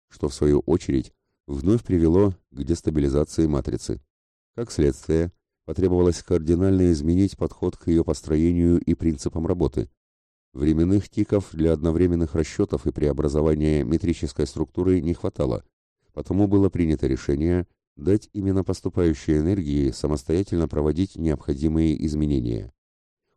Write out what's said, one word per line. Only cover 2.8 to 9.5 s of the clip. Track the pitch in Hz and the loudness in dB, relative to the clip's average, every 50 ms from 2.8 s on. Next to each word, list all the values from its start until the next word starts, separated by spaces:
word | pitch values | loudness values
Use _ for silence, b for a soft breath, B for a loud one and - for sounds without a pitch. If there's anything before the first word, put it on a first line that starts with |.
| - 85 78 73 71 67 67 73 78 - - - 80 | -4 -4 -2 0 0 0 0 -2 -2 -2 -2 0 0
матрицы. | 78 73 67 - - 58 58 - - 53 53 _ _ _ _ _ _ _ _ _ _ _ | 0 0 -2 -2 -4 -6 -6 -6 -8 -10 -10 _ _ _ _ _ _ _ _ _ _ _
Как | - 120 - | -12 -12 -6
следствие, | - - 76 69 64 - - - 80 82 85 90 - _ _ _ _ _ _ | -2 0 2 2 0 -2 -2 -2 0 0 0 -2 -6 _ _ _ _ _ _
потребовалось | 80 78 87 92 90 90 90 90 87 82 - - | -10 -2 0 0 2 4 4 4 2 2 0 -2
кардинально | - 90 85 78 80 85 85 95 98 95 92 90 87 82 | -2 -2 0 2 2 2 2 2 2 4 4 4 4 2
изменить | 71 73 82 87 92 98 95 - | 2 2 0 2 2 2 0 -2
подход | - 80 78 - - 92 90 - | -4 -6 -6 -6 -4 -6 -6 -6
к | - - | -4 -2
её | 85 82 82 80 | 2 2 2 2
построению | 80 78 - - 78 78 78 82 87 87 87 85 87 87 - | 0 -2 -4 -4 -2 0 2 2 2 2 2 4 4 4 2
и | - - 87 | 2 0 -2
принципам | - 82 82 76 - - 82 - 85 82 | 0 0 -2 -2 -2 -4 -6 -6 -4 -4
работы. | 82 | -2